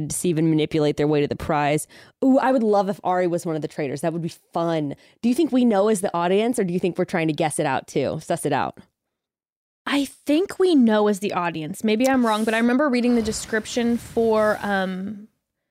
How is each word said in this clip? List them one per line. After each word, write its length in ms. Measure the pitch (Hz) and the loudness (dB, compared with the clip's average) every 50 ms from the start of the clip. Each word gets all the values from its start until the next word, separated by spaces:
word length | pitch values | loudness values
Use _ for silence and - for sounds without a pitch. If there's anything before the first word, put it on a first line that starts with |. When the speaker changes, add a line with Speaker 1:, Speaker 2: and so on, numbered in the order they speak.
| 156 | -4
Speaker 1:
deceive 300 | 143 156 - - 180 165 | -6 -6 -4 -2 0 0
and 140 | 156 165 160 | 2 2 2
manipulate 460 | 156 156 151 - - 160 147 147 151 - | 2 2 2 0 0 0 2 2 2 0
their 80 | 147 151 | 0 2
way 120 | 151 147 147 | 2 2 0
to 40 | - | 0
the 80 | - | -2
prize. 500 | - - - 160 147 147 143 151 156 - - - - - - _ _ - | -4 -4 -2 0 0 2 2 0 0 -2 -6 -16 -20 -20 -20 _ _ 2
Ooh, 140 | 269 254 269 | 2 4 4
I 120 | - 262 262 | 4 2 2
would 100 | 269 226 | 2 2
love 240 | 214 208 202 196 190 | 2 2 2 2 0
if 100 | 202 - - | -2 -4 -4
Ari 240 | 175 180 180 180 175 | -2 0 0 0 0
was 180 | 165 170 - | 0 -2 -4
one 100 | 175 156 | -4 -4
of 60 | 156 147 | -4 -6
the 60 | 151 | -6
traitors. 320 | - - 151 131 131 143 - | -6 -6 -6 -4 -4 -4 -4
That 100 | 165 156 | -4 -4
would 80 | 170 160 | -4 -6
be 120 | 175 - - _ _ - | -8 -10 -12 _ _ -4
fun. 420 | 175 170 170 165 160 151 139 139 - - - _ _ - | -2 -2 0 0 -2 -2 -4 -6 -10 -16 -20 _ _ -2
Do 60 | 233 | 0
you 60 | 247 | 2
think 180 | - 339 247 254 | 2 2 2 2
we 120 | 262 247 | 2 4
know 240 | 240 214 190 202 220 | 4 4 4 4 2
as 120 | 220 175 190 | 2 0 -2
the 120 | 190 - | -4 -2
audience, 440 | 170 170 180 190 202 220 240 247 - | -2 0 2 2 2 2 0 0 -2
or 60 | 196 | -2
do 100 | 170 175 | -2 -2
you 60 | 180 | -2
think 180 | - 180 - - | -2 -2 -2 -2
we're 60 | 180 | -4
trying 240 | - - 175 160 160 | -2 -2 -2 0 0
to 40 | 151 | 0
guess 240 | 151 165 151 - - | 0 -2 -2 -2 -2
it 40 | 156 | -2
out 200 | 143 131 - - | -2 -2 -4 -4
too? 320 | - - 151 131 101 - 160 - | -4 -4 -2 -2 -2 -2 -4 -4
Suss 220 | - 175 - - | -4 -4 -4 -2
it 80 | 147 143 | -2 -2
out. 260 | 123 87 62 - - - _ _ _ _ _ _ _ _ _ _ _ _ _ _ _ _ _ _ _ - | 0 -2 -4 -6 -10 -18 _ _ _ _ _ _ _ _ _ _ _ _ _ _ _ _ _ _ _ -6
Speaker 2:
I 180 | - 262 285 277 | -4 -2 -2 -2
think 560 | - - - _ - 294 320 392 403 - - | -4 -8 -8 _ 0 0 0 0 -2 -2 0
we 160 | 381 370 339 | 2 4 4
know 320 | 277 240 226 214 214 208 208 | 6 6 6 4 4 4 2
as 100 | 214 185 | 0 0
the 140 | 208 202 - | -2 -4 -4
audience. 500 | 180 175 170 160 160 156 151 190 - - | -2 -4 -4 -4 -6 -8 -8 -6 -4 -2
Maybe 240 | 214 214 220 262 262 | 0 2 2 2 2
I'm 160 | 269 254 240 | 2 2 2
wrong, 200 | 226 214 208 220 | 2 0 0 0
but 100 | 226 220 | 0 0
I 40 | 226 | 0
remember 300 | 233 240 247 262 302 294 | 2 2 2 2 2 2
reading 280 | 247 247 233 247 240 | 0 0 2 2 0
the 60 | 233 214 | 0 0
description 760 | 220 214 - - - - 220 214 - - 247 233 233 240 233 | -2 -4 -6 -6 -4 -4 -4 -4 -4 -4 -2 0 0 -2 -2
for, 580 | - - - 233 226 226 220 214 214 214 233 - - | -4 -4 -2 0 2 2 2 2 2 2 0 0 -2
um, 640 | 208 202 190 185 185 185 185 190 202 214 202 214 - _ _ _ _ _ _ _ _ | -2 -2 -2 -2 -2 -4 -6 -8 -10 -10 -12 -16 -20 _ _ _ _ _ _ _ _